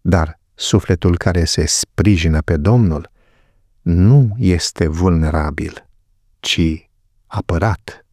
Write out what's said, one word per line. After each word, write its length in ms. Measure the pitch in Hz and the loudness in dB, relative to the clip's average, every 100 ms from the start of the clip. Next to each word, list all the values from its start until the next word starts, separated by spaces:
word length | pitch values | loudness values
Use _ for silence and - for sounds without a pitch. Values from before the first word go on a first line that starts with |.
Dar 380 | 87 87 78 - _ | 2 0 0 -6 _
sufletul 640 | _ - 104 - 90 90 87 | _ -2 -2 0 0 0 0
care 280 | 95 87 82 | 0 0 -2
se 200 | - 78 | -2 -2
sprijină 760 | - - - 92 92 82 78 | -4 -6 0 2 2 2 0
pe 160 | - 82 | 0 -2
Domnul 540 | 82 123 101 76 - _ _ _ _ _ _ _ | 2 2 2 -2 -10 _ _ _ _ _ _ _
nu 540 | 85 87 98 143 120 107 | -2 2 6 6 4 0
este 500 | 92 87 - - 82 | 0 0 -4 -2 -2
vulnerabil, 1000 | 80 92 82 78 80 76 76 78 - _ _ _ _ _ _ | 0 0 2 0 -2 -4 -6 -10 -12 _ _ _ _ _ _
ci 500 | - - 82 80 _ _ _ _ _ | -6 -2 -2 -4 _ _ _ _ _
apărat. 800 | - - 82 107 95 - - _ | -10 -4 -2 -2 -4 -10 -20 _